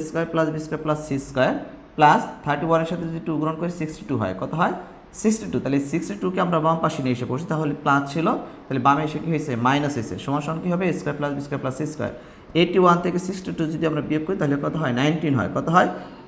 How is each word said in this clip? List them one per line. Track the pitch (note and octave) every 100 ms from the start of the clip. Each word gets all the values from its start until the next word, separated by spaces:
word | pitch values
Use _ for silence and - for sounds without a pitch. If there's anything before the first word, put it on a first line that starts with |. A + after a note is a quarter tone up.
| D#3
square | E3 E3
plus | E3 D#3+
b | D#3
square | D#3 D3+
plus | D#3 D3+ -
সি | C3+ -
স্কয়ার | C3 C#3+ C#4 - - - -
প্লাস | B3 B3 - -
থার্টি | D3 D3 E3
ওয়ানের | E3 D#3+
সাথে | F3 E3
যদি | E3 E3
টু | D3+
গুণন | D#3 D#3+
করি | F3 F3
সিক্সটি | D#3 - -
টু | B2
হয়। | G2 F#2
কত | C3 D#3
হয়? | F#3+ F4+ - - - -
সিক্সটি | G#3+ A3 F#3+
টু। | B2
তাহলে | C3 C#3 C#3+
সিক্সটি | E3 E3+ G3+
টুকে | F#3 F#3 F3+
আমরা | E3+ D#3
বাম | E3
পাশে | D#3+ D3
নিয়ে | C3 A#2+
এসে | B2
পড়ছি। | B2+ F3
তাহলে | D#3 D3+ C#3+
প্লাস | D3+ C#3 C#3
ছিল, | E3 F3+ D4+ - -
তাহলে | - C3+ C3+
বামে | D3 D3+
এসে | D#3
কী | E3+
হয়েছে? | D#3 C#3+ A#2 B2
মাইনাস | C#3+ D3 B2+
হয়েছে। | G#2+ -
সমান | - C#3+ C#3+
সমান | D#3+
কী | F3+
হবে? | F3 F#3
এ | D3
স্কয়ার | - C#3+
প্লাস | C#3+ C#3+
বি | C#3
স্কয়ার | C#3
প্লাস | C3+ C3
সি | D3
স্কয়ার। | - G2+ - - - - D#3+
এইটটি | F3 F#3+
ওয়ান | F3+ E3+
থেকে | F3+ F3 F3+
সিক্সটি | F#3 - E3+
টু | D#3
যদি | D#3 D#3+
আমরা | D3+ C#3
বিয়োগ | D#3 D#3
করি | G3
তাহলে | D3 C#3+
কত | D3+ D#3
হয়? | D3 A#2+
নাইনটিন | D3 E3 D#3+ B2+
হয়। | F2+ -
কত | C3+
হয়? | F3 - - - -